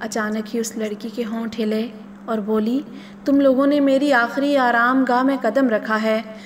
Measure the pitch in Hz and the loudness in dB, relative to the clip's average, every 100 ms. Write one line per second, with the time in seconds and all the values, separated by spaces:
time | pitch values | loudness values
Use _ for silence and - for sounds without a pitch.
0 | 220 233 214 220 214 233 220 226 214 208 | -8 -4 -2 -4 -4 -4 -4 -4 -6 -6
1 | 226 233 226 226 226 240 214 214 240 - | -8 -8 -6 -6 -6 -4 -2 -2 -4 -8
2 | - - - 220 202 220 214 262 302 - | -18 -14 -6 -4 -2 0 0 -2 -4 -12
3 | - - - 277 277 254 277 294 277 269 | -18 -10 0 4 4 4 4 4 4 4
4 | 285 247 233 269 285 285 247 240 240 262 | 4 4 2 0 0 2 4 4 4 2
5 | 254 247 262 269 226 214 262 214 208 220 | 2 2 2 0 0 2 2 0 0 0
6 | 220 220 220 - | 0 0 -4 -12